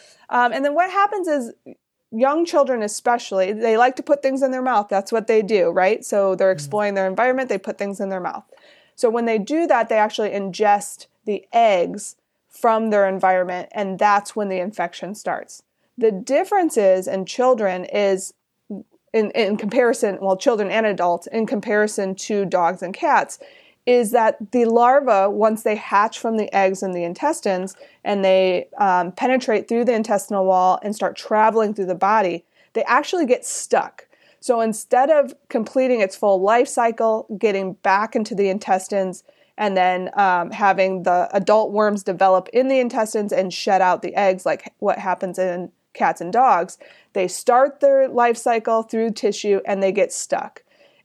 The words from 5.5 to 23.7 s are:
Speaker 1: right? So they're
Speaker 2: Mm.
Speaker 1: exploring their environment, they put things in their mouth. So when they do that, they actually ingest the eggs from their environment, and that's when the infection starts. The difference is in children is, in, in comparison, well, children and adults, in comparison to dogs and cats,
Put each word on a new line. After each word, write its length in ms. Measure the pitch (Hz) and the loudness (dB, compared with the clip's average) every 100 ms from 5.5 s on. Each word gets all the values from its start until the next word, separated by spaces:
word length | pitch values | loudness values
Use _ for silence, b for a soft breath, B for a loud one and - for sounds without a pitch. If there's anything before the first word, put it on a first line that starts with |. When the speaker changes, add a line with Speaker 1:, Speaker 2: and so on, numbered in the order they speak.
| 208 170 | 2 2
Speaker 1:
right? 340 | 180 185 220 | 2 2 0
So 300 | - 208 196 | -2 0 0
they're 160 | 185 190 | 2 2
Speaker 2:
Mm. 40 | |
Speaker 1:
exploring 400 | 180 143 208 208 | 0 -2 -2 -2
their 120 | 196 190 | -2 -2
environment, 420 | 190 247 254 254 | 0 0 0 -2
they 100 | 196 | -6
put 200 | 214 202 | -6 -8
things 220 | 202 190 | -8 -6
in 80 | 196 | -6
their 100 | 190 | -6
mouth. 240 | 170 - _ b b b b - | -8 -10 _ b b b b -2
So 120 | 233 | 0
when 160 | 233 233 | 0 0
they 120 | 220 | -2
do 300 | 202 311 339 | -2 -2 2
that, 200 | 254 214 | 0 2
they 60 | 220 | 0
actually 320 | 214 - 208 | 0 -2 -4
ingest 760 | 202 196 175 208 208 - - - _ - | -4 -6 -2 2 2 -2 -18 -20 _ -8
the 180 | 202 - | -8 -2
eggs 640 | 233 226 185 165 208 - - _ _ _ | 2 4 2 0 -6 -14 -18 _ _ _
from 420 | - 233 220 226 | -2 0 2 2
their 160 | 208 196 | 2 2
environment, 640 | 190 190 185 185 180 - | 2 2 2 0 -6 -8
and 300 | 214 196 185 | -6 -6 0
that's 340 | 208 202 202 | 2 2 0
when 140 | 220 202 | -6 -4
the 100 | 185 | -4
infection 560 | 180 - 175 - 175 | -4 -4 -8 -6 -12
starts. 480 | 208 - 127 - - _ _ _ - | -8 -6 -8 -8 -20 _ _ _ 0
The 140 | 226 | 0
difference 640 | 185 - 277 381 403 320 233 | 0 -2 -2 0 0 0 2
is 300 | 190 185 185 | 4 2 0
in 180 | 190 | -6
children 600 | 185 - 254 247 202 185 | -6 -2 0 2 0 -4
is, 500 | 180 208 196 190 - _ _ _ - 202 - _ _ | -6 -2 0 0 -4 _ _ _ -16 -16 -16 _ _
in, 180 | 226 208 | -2 -2
in 260 | 226 196 208 | -2 -4 -4
comparison, 640 | 208 240 240 233 214 185 | -4 0 0 0 -4 -4
well, 160 | 190 190 | -2 0
children 360 | 285 226 196 | 0 0 -2
and 140 | 214 220 | -2 -2
adults, 420 | 196 175 170 - | 0 -2 -2 -4
in 180 | 226 220 | -6 -4
comparison 680 | 214 214 208 214 214 190 190 | -4 -2 0 0 -2 -6 -6
to 280 | - 208 | -4 -2
dogs 380 | 190 180 170 180 | 0 0 0 -2
and 100 | 175 | -10
cats, 460 | 196 311 233 - - B B B | -4 2 2 0 -8 B B B